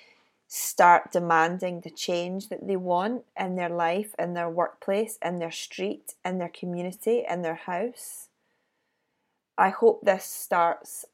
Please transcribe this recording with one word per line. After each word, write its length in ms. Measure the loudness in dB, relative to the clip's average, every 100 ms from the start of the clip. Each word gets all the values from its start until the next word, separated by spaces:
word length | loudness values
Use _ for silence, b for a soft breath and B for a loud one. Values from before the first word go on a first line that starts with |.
| b b b b _
start 640 | -8 -4 6 8 8 6
demanding 680 | -2 2 4 4 0 -4 -6
the 80 | -12
change 580 | -8 -2 -2 -2 -6 -8
that 180 | -10 -4
they 120 | -2
want 480 | 0 0 0 -4 -8 -6
in 200 | -4 -2
their 100 | -2
life, 480 | 0 0 0 -4 -6
in 160 | -4
their 160 | -2 -2
workplace, 720 | 0 -2 -4 -2 -2 -2 -4
in 180 | -4 -4
their 120 | -6
street, 640 | -8 -10 -6 -6 -6 -12 -10
in 140 | -6 -4
their 100 | -6
community, 800 | -8 -6 -6 -6 -4 0 0 0
in 120 | -4
their 140 | -4 -6
house. 720 | -6 -4 -4 -8 -16 -16 -20 _ _ _ _ _ _ _ _ _ _ _ _ 2
I 120 | 2
hope 320 | 6 4 6
this 200 | 2 2
starts 800 | -2 -12 -2 2 2 0 -8 -16 -12